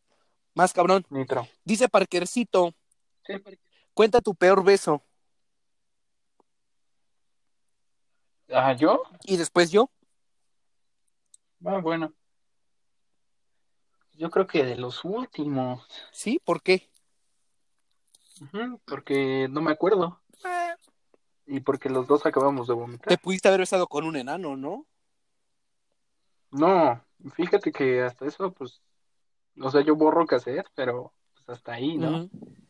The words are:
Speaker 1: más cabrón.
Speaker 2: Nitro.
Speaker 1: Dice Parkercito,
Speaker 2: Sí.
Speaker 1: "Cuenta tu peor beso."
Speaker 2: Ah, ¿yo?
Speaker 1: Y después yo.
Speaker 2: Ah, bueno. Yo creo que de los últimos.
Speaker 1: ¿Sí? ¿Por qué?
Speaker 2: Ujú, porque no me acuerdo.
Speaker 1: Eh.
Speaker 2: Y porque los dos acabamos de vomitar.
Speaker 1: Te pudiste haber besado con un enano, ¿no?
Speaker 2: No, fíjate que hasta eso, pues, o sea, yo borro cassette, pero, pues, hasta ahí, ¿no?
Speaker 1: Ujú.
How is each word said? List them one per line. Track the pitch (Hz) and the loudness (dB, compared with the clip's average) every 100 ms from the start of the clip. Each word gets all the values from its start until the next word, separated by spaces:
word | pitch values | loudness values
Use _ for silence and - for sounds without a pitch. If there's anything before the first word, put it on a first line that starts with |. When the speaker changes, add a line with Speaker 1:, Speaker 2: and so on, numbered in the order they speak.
| _ _ _ _ _ | _ _ _ _ _
Speaker 1:
más | - 180 | 0 2
cabrón. | - 175 190 - | 2 2 2 0
Speaker 2:
Nitro. | 135 131 127 117 _ | -6 -4 -4 -6 _
Speaker 1:
Dice | 165 220 247 | -4 0 2
Parkercito, | 208 190 180 180 247 226 185 175 - _ _ _ _ - | 2 2 -2 -2 -4 0 2 0 -2 _ _ _ _ -14
Speaker 2:
Sí. | 196 - 190 _ _ _ - | -14 -16 -20 _ _ _ 2
Speaker 1:
"Cuenta | 214 233 | 4 4
tu | 220 180 | 2 4
peor | 180 190 | 6 6
beso." | 185 196 175 151 _ _ _ _ _ _ _ _ _ _ _ _ _ _ _ _ _ _ _ _ _ _ _ _ _ _ _ _ _ _ _ _ _ _ - | 6 4 4 -2 _ _ _ _ _ _ _ _ _ _ _ _ _ _ _ _ _ _ _ _ _ _ _ _ _ _ _ _ _ _ _ _ _ _ -4
Speaker 2:
Ah, | 127 135 | 0 2
¿yo? | 123 156 262 - - | 4 2 2 -2 -14
Speaker 1:
Y | - 180 | -4 -4
después | 165 175 170 | 0 2 4
yo. | 202 269 _ _ _ _ _ _ _ _ _ _ _ _ _ _ _ _ _ 170 | 4 2 _ _ _ _ _ _ _ _ _ _ _ _ _ _ _ _ _ -6
Speaker 2:
Ah, | 190 | -4
bueno. | 165 165 156 _ _ _ _ _ _ _ _ _ _ _ _ _ _ _ _ _ _ _ _ | -2 -4 -6 _ _ _ _ _ _ _ _ _ _ _ _ _ _ _ _ _ _ _ _
Yo | 151 165 | -12 -4
creo | 196 185 | -2 0
que | 165 | 0
de | 127 120 | -2 -4
los | 123 - | -10 -10
últimos. | 165 226 254 - 147 135 127 123 - - - | -8 -8 -8 -8 -4 -4 -4 -8 -14 -20 -20
Speaker 1:
¿Sí? | - 208 302 - | -10 -4 -4 -4
¿Por | 165 | -2
qué? | - 190 _ _ _ _ _ _ _ _ _ _ _ _ _ _ _ - | 0 0 _ _ _ _ _ _ _ _ _ _ _ _ _ _ _ -20
Speaker 2:
Ujú, | 139 202 247 240 - | -16 -12 -12 -14 -14
porque | 135 - 139 135 135 131 | -12 -4 -2 -2 -2 -4
no | 143 | -4
me | 160 | -4
acuerdo. | 151 175 202 170 - _ _ 370 | -2 0 0 -2 -6 _ _ -8
Speaker 1:
Eh. | 349 349 339 _ _ _ _ _ _ - | -6 -6 -10 _ _ _ _ _ _ -10
Speaker 2:
Y | 135 | -6
porque | 131 139 139 | -4 -4 -4
los | 131 127 | -4 0
dos | 147 156 | 0 2
acabamos | 131 139 135 117 | 0 0 0 -4
de | 117 | -6
vomitar. | 120 120 - | -6 -6 0
Speaker 1:
Te | 180 | 0
pudiste | 185 190 202 | 0 0 2
haber | 190 | 2
besado | 180 185 175 | 2 -2 -2
con | 147 160 | -4 -6
un | 151 | -6
enano, | 123 170 160 135 | -8 -8 -8 -8
¿no? | 139 226 311 _ _ _ _ _ _ _ _ _ _ _ _ _ _ _ _ | -10 -10 -14 _ _ _ _ _ _ _ _ _ _ _ _ _ _ _ _
Speaker 2:
No, | 139 165 185 147 120 _ _ - | 0 2 4 2 0 _ _ -12
fíjate | - 180 254 160 | -8 0 2 2
que | - 131 123 | 2 2 2
hasta | 123 - 143 | -2 -4 -10
eso, | - 190 | -6 -8
pues, | - 127 _ _ _ _ _ _ _ _ - | -8 -16 _ _ _ _ _ _ _ _ -10
o | 131 | 0
sea, | 143 | 2
yo | 147 156 | 4 4
borro | 156 165 165 | 4 4 2
cassette, | 127 120 147 - - | 0 -2 -8 -8 -6
pero, | 127 123 131 _ _ | -6 -6 -10 _ _
pues, | _ - | _ -18
hasta | 120 - | -16 -12
ahí, | 117 139 156 | -8 -6 -4
¿no? | 160 165 180 | -4 -4 -8
Speaker 1:
Ujú. | - - - | -16 -20 -20